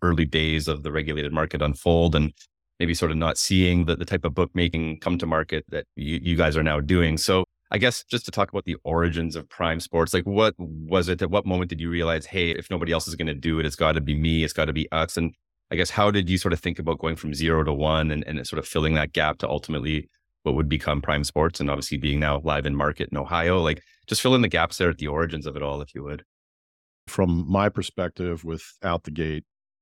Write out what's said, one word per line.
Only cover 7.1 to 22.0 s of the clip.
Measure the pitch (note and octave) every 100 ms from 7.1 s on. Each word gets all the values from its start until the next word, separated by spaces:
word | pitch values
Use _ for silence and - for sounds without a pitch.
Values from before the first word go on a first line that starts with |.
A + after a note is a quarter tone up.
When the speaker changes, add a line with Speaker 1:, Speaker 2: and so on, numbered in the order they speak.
| D#2
Speaker 1:
So | - F#2 F2+ _ -
I | G2+
guess | B2 -
just | - A#2+ -
to |
talk | - G2
about | G2 F2+
the | -
origins | - E2 E2+ D#2+ E2 D#2+
of | -
Prime | - E2 E2
Sports, | - E2 E2
like, | F#2 F#2
what | G2+ A2 F#2
was | E2 D#2 D#2 F#2 F2
it, | F2
at | F2
what | G2 F#2+
moment | F2+ F2
did | D#2+
you | E2
realize, | E2+ E2 E2 -
"Hey, | G2 E2+
if | F2 -
nobody | F2 E2
else | E2 -
is | E2
gonna | D#2+
do | C#2+ E2 D#2+
it, | D#2
it's | -
gotta | D#2+ D#2
be | C#2 D2
me, | E2 D#2+ D#2
it's |
gotta | - D#2
be | E2 D2+
us"? | D#2+ D#2+ E2+
And | E2 - _ _ _
I | F#2+
guess, | E2+
how | - G#2
did | G2+ F2
you | F#2
sort | F2+
of | E2
think | F2 E2
about | E2 D#2
going | D#2+ E2
from | D#2
zero | D2 E2 D#2+
to | D#2
one | C#2+ D#2 D#2+ D#2
and, | D2+ -
and | D2+ -
sort | D#2
of | -
filling | D#2+ D#2
that | D#2 D2
gap | D#2+ D2+ D2
to | -
ultimately | C#2+ - D2+ C#2+ D2+ - _ _ _
what | D#2
would | D#2+ D2
become | D2+ - D2
Prime | C#2 D2
Sports | C#2+ D2+ E2 -
and | C#2+
obviously | C#2+ -
being | C#2+